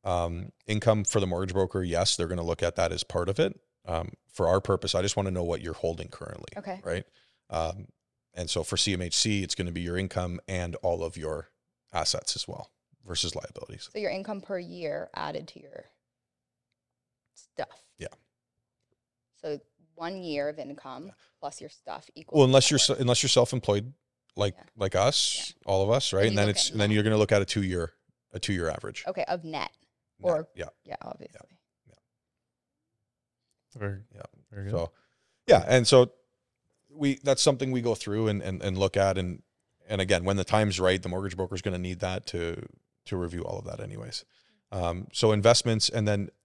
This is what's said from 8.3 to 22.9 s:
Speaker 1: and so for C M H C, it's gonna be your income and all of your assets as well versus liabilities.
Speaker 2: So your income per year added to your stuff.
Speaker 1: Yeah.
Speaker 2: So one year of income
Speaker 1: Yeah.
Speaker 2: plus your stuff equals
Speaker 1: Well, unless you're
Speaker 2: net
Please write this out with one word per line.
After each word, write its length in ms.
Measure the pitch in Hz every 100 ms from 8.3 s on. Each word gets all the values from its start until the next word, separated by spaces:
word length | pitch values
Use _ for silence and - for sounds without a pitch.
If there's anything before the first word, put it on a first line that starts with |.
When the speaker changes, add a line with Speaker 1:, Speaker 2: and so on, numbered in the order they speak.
Speaker 1:
and 140 | - 87
so 120 | -
for 140 | 80 95
C 160 | -
M 80 | 92
H 120 | 87 -
C, 260 | 113 101
it's 120 | 90
gonna 180 | - 87
be 80 | 85
your 160 | 87 90
income 440 | 95 - 90 87 -
and 280 | 92 87 85
all 260 | 90 85
of 140 | 85 85
your 340 | 78 76 - _ _ _ _
assets 440 | 90 78 - - -
as 100 | -
well 240 | - - _ _ _ -
versus 280 | 85 87
liabilities. 540 | 78 - - - - -
Speaker 2:
So 60 | 220
your 120 | 202
income 300 | 190 196 202
per 180 | - 190
year 500 | 175 175 160 147 -
added 340 | - - - 165
to 120 | -
your 260 | 139 - - _ _ _ _ _ _ _ _ _ _ _ _ _ _
stuff. 480 | _ _ - - - _ _
Speaker 1:
Yeah. 100 | - - _ _ _ _ _ _ _ _ _ _ _ _
Speaker 2:
So 200 | 160 147 _ _ _
one 280 | - 170 190
year 260 | 180 143 143
of 100 | 151
income 480 | 139 143 135 127 170
Speaker 1:
Yeah. 60 | - _ _
Speaker 2:
plus 200 | 143 -
your 100 | -
stuff 380 | - - 87 -
equals 220 | - 160 156
Speaker 1:
Well, 60 |
unless 260 | 131 131 -
you're 80 | 147
Speaker 2:
net 100 | -